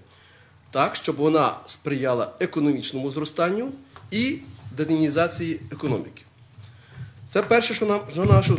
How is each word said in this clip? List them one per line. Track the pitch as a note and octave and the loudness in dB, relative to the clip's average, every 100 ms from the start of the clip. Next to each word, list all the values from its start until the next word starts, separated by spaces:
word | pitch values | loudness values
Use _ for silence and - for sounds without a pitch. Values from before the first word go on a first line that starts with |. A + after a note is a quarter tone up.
| - - - - - _ - | -20 -20 -20 -20 -20 _ -6
так, | C3+ E3+ - | 0 0 0
щоб | - C#3 | -4 0
вона | D#3 D#3+ B2 - - | 4 4 4 0 -10
сприяла | - D3 C3+ C3 A#2+ G#2 - | -10 -6 -2 0 0 -2 -4
економічному | F3+ - D3 C3 - C3+ C#3 | -4 0 2 0 -4 -6 -6
зростанню | C#3+ D3+ - F3 G#3 C4+ - - - - | -4 -6 -2 0 -2 -6 -10 -20 -20 -6
і | G#3 C4 - - - - C3 | -2 -2 -4 -10 -18 -10 -6
динамізації | D#3 D#3+ D3+ D#3 E3+ - E3 D#3+ - | 0 2 2 2 0 -2 -6 -6 -10
економіки. | D3+ C#3+ G#2 - - - _ - - - - - - - - - | -6 -2 -2 -4 -16 -20 _ -20 -20 -20 -20 -20 -18 -18 -18 -4
Це | G3 | -2
перше, | G#3 A#3 A3+ | 2 4 2
що | G#3+ G#3+ | 0 0
нам, | G#3 - | -2 -2
що | D3+ F#3+ | 0 6
нашу, | F#3+ - | 6 6